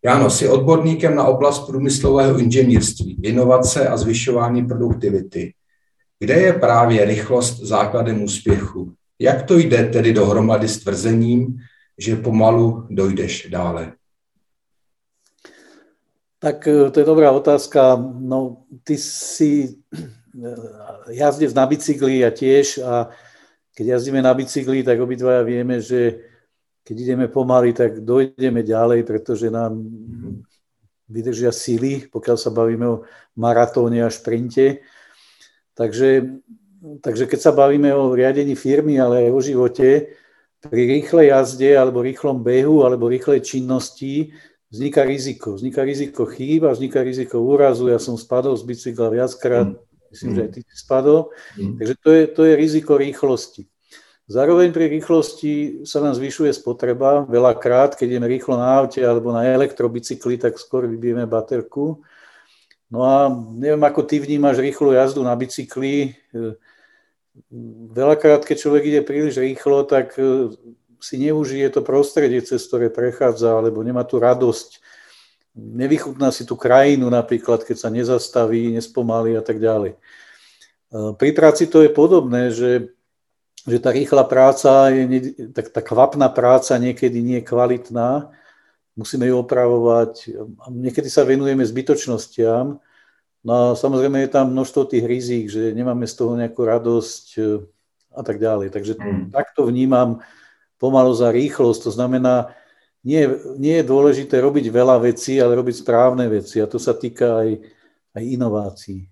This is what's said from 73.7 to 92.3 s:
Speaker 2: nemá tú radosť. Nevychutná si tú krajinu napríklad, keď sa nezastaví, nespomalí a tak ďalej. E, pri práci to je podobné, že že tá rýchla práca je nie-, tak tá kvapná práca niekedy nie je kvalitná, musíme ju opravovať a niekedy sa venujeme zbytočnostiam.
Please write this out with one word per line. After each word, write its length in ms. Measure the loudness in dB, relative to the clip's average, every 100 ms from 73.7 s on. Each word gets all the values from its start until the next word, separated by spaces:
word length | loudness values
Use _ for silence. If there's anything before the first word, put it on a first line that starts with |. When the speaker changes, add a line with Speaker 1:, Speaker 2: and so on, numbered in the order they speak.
| -2
Speaker 2:
nemá 240 | -6 -4 -2
tú 160 | 0
radosť. 560 | 2 2 0 -2 -8 _ _ -20 _ _ _ _ _
Nevychutná 800 | -20 -16 -6 -2 -2 -4 -2 -2
si 160 | -2 -10
tú 80 | -6
krajinu 560 | 4 6 6 2 2
napríklad, 560 | 0 0 -4 0 -2 -2
keď 80 | -8
sa 140 | -6
nezastaví, 800 | -4 -2 -2 -2 -2 0 0 -2
nespomalí 640 | -4 -6 -6 -2 -2 0 -2
a 80 |
tak 160 | -4 -2
ďalej. 320 | 0 0 -4
E, 60 | -10 _ -20 _ _ _ _ _ _ _ -10 -10 -2
pri 120 | 0 4
práci 320 | 4 4 2
to 160 | 6
je 80 | 6
podobné, 640 | 6 4 4 2 -2 -2 -2
že 360 | 0 0 -4 _ _ _ _ _ _ -20 -4
že 120 | -2
tá 120 | 0 -2
rýchla 280 | 2 2 4
práca 640 | 6 4 6 4 6 6
je 120 | 4 0
nie-, 260 | -2 -4 -12 -12 -10
tak 160 | -8
tá 80 | -8
kvapná 460 | -4 2 2 4 0
práca 460 | 2 4 4 2 -2
niekedy 480 | -2 -2 -2 -2
nie 160 | -4 -4
je 80 | -4
kvalitná, 840 | -2 0 -2 -6 -4 -2 -4 -6 _ _ _ _ _ _ -16
musíme 300 | -10 -4 0
ju 140 | 0
opravovať 760 | 0 0 2 2 2 2 0 -6 -16 -16 -16 -18
a 80 | -16
niekedy 400 | -8 -6 -6 -2
sa 140 | 0
venujeme 400 | 2 2 0 -2 -2
zbytočnostiam. 1120 | -4 -2 -2 -2 -8 -8